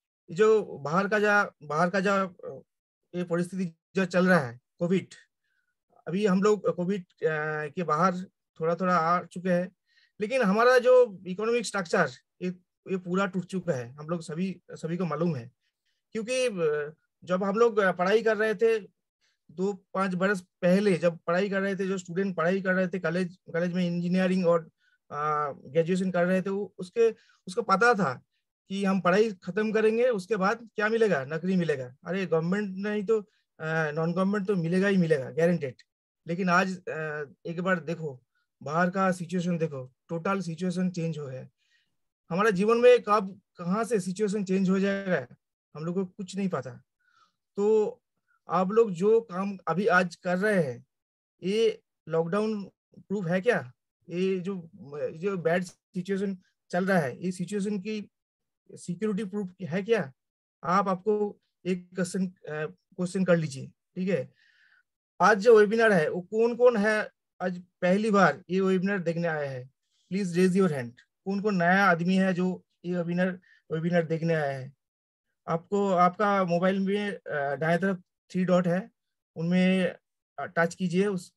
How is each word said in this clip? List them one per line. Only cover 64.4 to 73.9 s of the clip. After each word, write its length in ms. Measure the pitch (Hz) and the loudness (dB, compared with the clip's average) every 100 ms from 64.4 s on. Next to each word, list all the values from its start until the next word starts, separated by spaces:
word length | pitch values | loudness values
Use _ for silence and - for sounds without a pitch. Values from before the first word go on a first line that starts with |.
| _ _ _ _ _ _ _ - | _ _ _ _ _ _ _ 2
आज 180 | 180 214 | 4 6
जो 200 | 220 220 | 8 8
webinar 320 | 208 226 226 | 8 6 4
है, 180 | 196 151 | 4 2
वो 120 | 160 | -2
कौन 340 | 180 220 233 233 | -4 0 0 4
कौन 220 | 247 233 | 4 6
है 320 | 208 214 202 _ _ - | 2 0 -2 _ _ -8
आज 220 | 185 180 - _ | -6 -6 -12 _
पहली 300 | 180 190 220 | 2 2 2
बार 320 | 202 175 135 - | 4 4 2 -2
ये 120 | 185 | -2
webinar 380 | 190 190 190 202 | 0 0 0 -2
देखने 280 | 170 165 170 | -4 -4 -2
आया 220 | 156 143 | -4 -6
है? 200 | 131 131 _ _ _ - | -8 -14 _ _ _ -8
Please 220 | 185 196 170 | -6 -2 2
raise 220 | 185 185 | 2 4
your 140 | 190 | 2
hand। 200 | 143 120 120 _ _ - | 0 -8 -12 _ _ -8
कौन 160 | 202 | -4
कौन 140 | 208 196 | -2 0
नया 300 | 170 190 202 | 2 4 4
आदमी 300 | 170 175 190 | 2 2 2
है 180 | 190 | 2
जो 320 | 180 185 185 _ _ 175 | 0 -2 -4 _ _ -6
ये 120 | 180 | -4
webinar, 420 | 165 175 185 180 _ _ - | -4 -2 -2 -4 _ _ -10
webinar 340 | 160 165 | -4 0